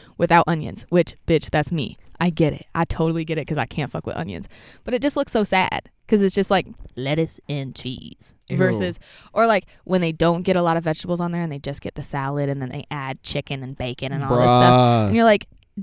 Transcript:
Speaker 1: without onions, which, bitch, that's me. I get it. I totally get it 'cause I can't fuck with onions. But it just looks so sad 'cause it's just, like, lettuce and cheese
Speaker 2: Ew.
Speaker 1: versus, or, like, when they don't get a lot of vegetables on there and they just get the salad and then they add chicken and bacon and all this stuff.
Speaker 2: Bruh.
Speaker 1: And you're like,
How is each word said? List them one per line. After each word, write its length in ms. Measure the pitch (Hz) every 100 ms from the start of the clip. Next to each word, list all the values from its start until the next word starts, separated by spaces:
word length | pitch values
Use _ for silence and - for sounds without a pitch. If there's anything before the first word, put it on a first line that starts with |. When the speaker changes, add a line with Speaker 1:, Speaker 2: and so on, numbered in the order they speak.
| - -
Speaker 1:
without 260 | 170 170 -
onions, 380 | 160 151 185 -
which, 260 | 175 165 - -
bitch, 220 | 160 -
that's 200 | 160 147
me. 260 | 170 120 - - -
I 100 | 175
get 220 | 160 156
it. 120 | - - -
I 80 | 170
totally 380 | - 165 165
get 140 | 160 156
it 80 | 131
'cause 120 | 156
I 80 | 117
can't 240 | - 147
fuck 140 | - -
with 120 | -
onions. 300 | 165 87 - - - -
But 100 | -
it 80 | 240
just 140 | 277 285
looks 160 | 277
so 120 | 233
sad 460 | 208 190 - - - _ -
'cause 140 | 214
it's 140 | 196 190
just, 160 | 190
like, 160 | 190 - - - -
lettuce 420 | 135 151 160 - -
and 260 | 143 135
cheese 600 | - 127 131 - - - _ -
Speaker 2:
Ew. 80 | 135
Speaker 1:
versus, 420 | 185 180 180 165 - - -
or, 120 | - 226
like, 180 | 208 - - -
when 160 | 185
they 100 | 170
don't 300 | 160 165 170
get 140 | 180 180
a 40 |
lot 140 | 175 165
of 80 |
vegetables 380 | 165 151 180 175
on 100 | 175
there 100 | 170
and 100 | 170
they 80 | 143
just 220 | 143 143
get 140 | - -
the 80 |
salad 460 | 143 143 135 143 143
and 120 | 139
then 80 | 131
they 160 | 139 -
add 320 | 151 135 135
chicken 400 | - 147 - 135
and 140 | 143 143
bacon 340 | 127 123 131
and 120 | 139
all 120 | 139 123
this 80 | 123
stuff. 280 | 123 123
Speaker 2:
Bruh. 320 | 127 123 120 104
Speaker 1:
And 80 | 226
you're 80 |
like, 240 | 226 208 - - _ -